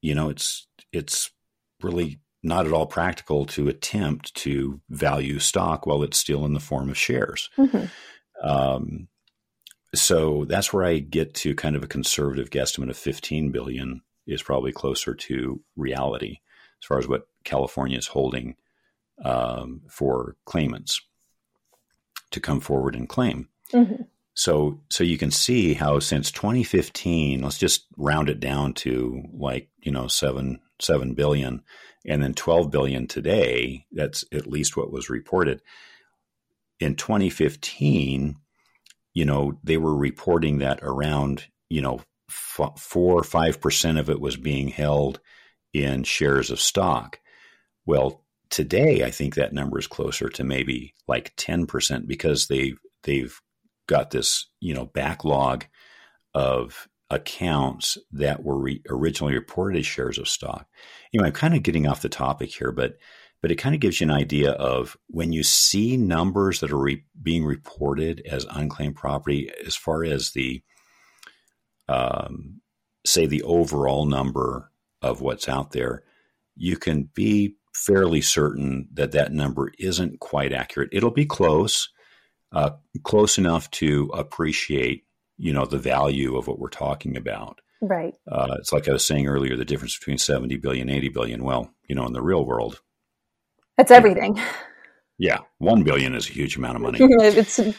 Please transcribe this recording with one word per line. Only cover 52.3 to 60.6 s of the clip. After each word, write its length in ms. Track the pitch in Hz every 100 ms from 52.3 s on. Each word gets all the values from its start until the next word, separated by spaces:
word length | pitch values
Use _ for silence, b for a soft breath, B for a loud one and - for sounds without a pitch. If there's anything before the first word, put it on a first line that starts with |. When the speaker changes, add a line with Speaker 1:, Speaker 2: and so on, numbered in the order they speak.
| 69 -
Speaker 1:
they've, 320 | 67 67 62 - _
they've 360 | - 69 62 - _ _ _ _ -
got 240 | 71 -
this, 340 | 64 64 - - _
you 120 | 87
know, 120 | 65 -
backlog 800 | - 69 82 76 69 67 65 - b b b b b b
of 540 | 71 67 64 60 - - _ -
accounts 880 | - - - 90 76 65 - - - -
that 280 | 71 71 71
were 160 | 73 69
re-, 260 | 67 69 -
originally 440 | 67 80 - 73
reported 440 | 64 - - 95 87
as 80 | 71
shares 320 | - 64 -
of 120 | -
stock. 360 | - - -